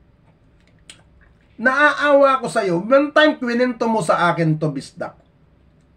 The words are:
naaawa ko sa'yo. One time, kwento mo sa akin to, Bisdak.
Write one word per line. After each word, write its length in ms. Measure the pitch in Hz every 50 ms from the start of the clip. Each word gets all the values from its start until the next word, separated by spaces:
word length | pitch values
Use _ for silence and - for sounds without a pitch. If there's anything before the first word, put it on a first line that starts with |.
| _ _ _ _ _ _ _ _ _ _ _ _ _ _ _ _ _ - - _ _ _ _ _ _ _ _ _ _ _ _
naaawa 800 | - 220 262 262 277 294 294 277 269 277 294 285 277 277 269 262
ko 80 | 240 233
sa'yo. 400 | - - 226 214 185 170 170 185
One 240 | 220 262 277 294 285
time, 320 | - 311 302 311 294 -
kwento 480 | 254 240 233 240 254 247 240 240 240 233
mo 160 | 226 220 160
sa 240 | 185 185 - 175 175
akin 320 | 160 - 165 160 156 156
to, 80 | 160 143
Bisdak. 480 | 139 131 - - - - 117 - - _ _ _ _ _ _ _ _ _ _ _ _ _ _ _ _